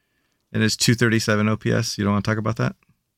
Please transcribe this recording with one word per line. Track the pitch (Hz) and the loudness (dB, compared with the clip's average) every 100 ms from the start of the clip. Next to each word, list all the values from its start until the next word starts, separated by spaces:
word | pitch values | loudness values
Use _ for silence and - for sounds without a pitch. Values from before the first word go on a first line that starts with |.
| _ _ _ _ _ | _ _ _ _ _
and | 110 | -2
his | 110 - | -2 0
two | - | 2
thirty-seven | 120 120 110 110 104 107 | 2 2 2 0 0 0
O | 107 | 0
P | 120 | 0
S. | 113 117 - | -2 -2 -2
You | |
don't | 101 | 0
wanna | 101 | 0
talk | 104 110 | 0 -2
about | 107 113 | -2 -4
that? | 127 - _ _ _ | -4 -6 _ _ _